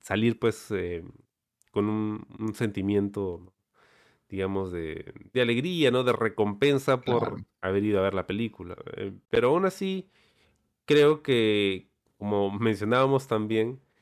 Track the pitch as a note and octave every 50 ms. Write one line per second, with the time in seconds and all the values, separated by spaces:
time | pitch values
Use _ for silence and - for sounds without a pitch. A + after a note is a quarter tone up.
0 | _ - G2+ G#2+ A2 A#2 A2 - - A2+ G#2 - - - G#2+ F#2 F2 F2 F2 E2+
1 | E2+ F2 - - _ _ _ _ _ _ _ _ _ _ _ G2+ G#2 G#2+ G#2+ G#2+
2 | G#2+ G#2+ G#2+ - - - - - A2 A2 G#2 - A#2+ G#2+ G#2 G#2 F#2+ G2+ G#2 G2+
3 | G2+ G2+ G2+ G#2 G2 F#2 E2+ E2+ F2+ F#2 _ _ _ _ _ _ _ _ _ _
4 | _ _ _ _ _ _ G2 F#2+ F#2+ F#2+ G2 G2 F#2+ F#2 F2+ E2+ E2 D#2+ D#2 D#2+
5 | - - - - - - - B2+ B2 A#2 A#2+ A#2+ C#3 F3+ F3+ E3+ D3 B2+ A#2+ B2+
6 | B2+ B2 A2+ - A2+ A2 - - G#2+ G#2 G2+ G2+ C#3 C#3+ C#3+ C3+ C3+ - C3 B2+
7 | - - B2 A#2 A#2 - G#2 G2 G2+ - _ _ - F#2+ F#2+ G2 G#2 G#2+ G#2 F#2+
8 | F#2+ G2 G2 F#2+ F2+ - F#2+ G#2 A#2 G#2+ - - F2 F2 F2 - - - - -
9 | G2+ G2 G2 G2 _ _ - A2+ A#2 B2+ D3+ F3 F#3+ F#3+ F#3 - G3 F#3+ F#3+ F#3
10 | F#3 - _ _ _ _ _ _ _ _ _ _ _ _ _ _ _ - D3 D3
11 | C#3+ D3 D#3 D3+ D3+ C#3+ C3 A#2 A2 G#2+ G#2 G#2 G2+ G2 F#2+ F#2 - _ _ _
12 | _ _ _ _ G#2 G#2 G#2 G2+ G2+ G2 G2+ G2+ A#2 A2+ G#2+ F#2+ G#2 G#2+ A#2+ B2+
13 | C3+ C3+ C#3 C3 C3+ - A#2 A2 G#2+ G#2+ A2+ A2 A2 A#2 C3 C3 _ _ _ _